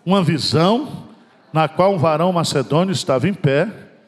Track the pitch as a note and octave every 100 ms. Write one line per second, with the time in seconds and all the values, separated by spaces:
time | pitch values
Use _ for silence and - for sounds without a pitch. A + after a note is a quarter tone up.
0 | - G3 E3+ D#3+ - D3+ F3 A#3 D4 -
1 | - - _ _ _ D#3 D#3 - F#3 G3
2 | D#3+ D3+ F3+ F3 D3+ D3 B2 C#3+ F#3+ D#3+
3 | - C3 C#3+ G3+ C#3+ C#3 G3+ - - _